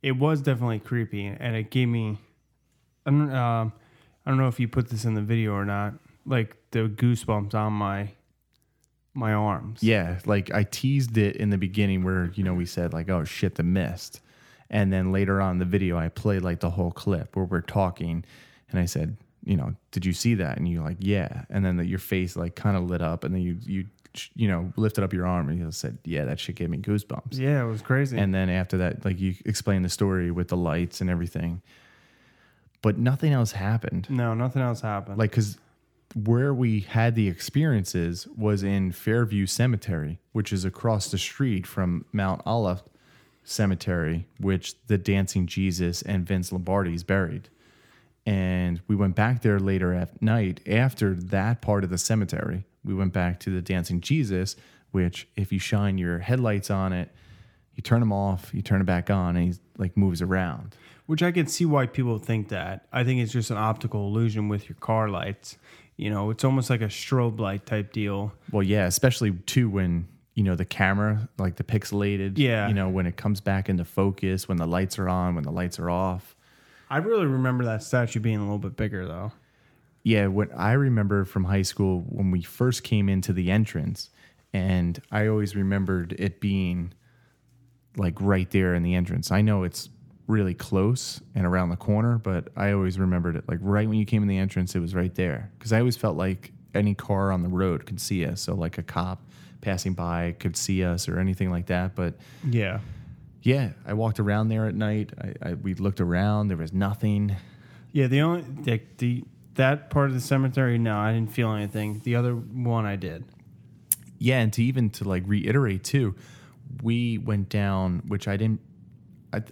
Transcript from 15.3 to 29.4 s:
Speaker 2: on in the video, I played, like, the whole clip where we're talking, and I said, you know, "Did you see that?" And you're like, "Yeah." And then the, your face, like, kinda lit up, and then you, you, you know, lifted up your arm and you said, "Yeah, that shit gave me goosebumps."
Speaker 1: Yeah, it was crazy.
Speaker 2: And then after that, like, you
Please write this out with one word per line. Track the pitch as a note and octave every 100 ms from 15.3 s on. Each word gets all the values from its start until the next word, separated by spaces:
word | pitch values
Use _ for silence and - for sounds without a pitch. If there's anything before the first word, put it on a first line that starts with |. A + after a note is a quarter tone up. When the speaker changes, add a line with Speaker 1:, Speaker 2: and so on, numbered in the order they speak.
| G2
Speaker 2:
on | F#2+
in | F2+
the | F2+
video, | G2 F#2+ E2+
I | E2
played, | - G#2+ G2
like, | F2+ E2+
the | F2
whole | F2+ F2
clip | - - F2+ - -
where | F2+
we're | F2
talking, | - G#2 F#2+ F#2 E2+ E2 F2+ - - _ _
and | F#2
I | E2+
said, | - D#2+ G#2+ _ _ -
you | F#2
know, | B1 - _
"Did | - F2+
you |
see | F2+ A#2+ A2
that?" | E2 A#1
And | F2
you're | E2+
like, | D#2 F2
"Yeah." | F#2+ G2+ F2 - -
And | - F#2+
then | F2+
the, | F2
your | F#2
face, | - F#2+ F2+ F2
like, | F2 -
kinda | G#2 G2
lit | F2+ F2+
up, | E2 E2
and | C#2
then | F#2
you, | F2+ F2
you, | A#2 F#2+ G2 _ - - - -
you | A2
know, | F2 F2 -
lifted | A2 G2+ F#2+
up |
your | F2+ F2+
arm | F2+ C#2+
and | E2+
you | E2
said, | D#2 C#2 A#1
"Yeah, | - D#2+ C2+
that | C#2+
shit | - E2+
gave | E2+
me | E2+
goosebumps." | G2+ G#2 - - - C3
Speaker 1:
Yeah, | C3 C#3+
it | A#2
was | A2
crazy. | - B2+ C#3 A#2
Speaker 2:
And | G2+ F#2+
then | F#2
after | F#2 F2+ F#2
that, | F2+ - G2
like, | F2+
you | F#2+ F2+